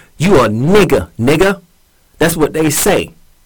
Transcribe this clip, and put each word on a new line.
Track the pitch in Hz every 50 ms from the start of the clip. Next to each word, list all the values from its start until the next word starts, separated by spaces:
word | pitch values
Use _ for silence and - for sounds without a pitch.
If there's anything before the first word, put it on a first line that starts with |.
| - _ _ -
You | 147 190 202 143
a | 120 107
nigga, | 104 113 123 151 196 214 196 - 139 - 90 - _ -
nigga. | 110 123 151 160 185 196 202 190 - _ _ _ _ _ _ _ _ _ _ -
That's | 151 165 160
what | 170 151 143 147
they | 156 160 156
say. | 139 - - 214 185 127 85 80 - - - _ _ _ _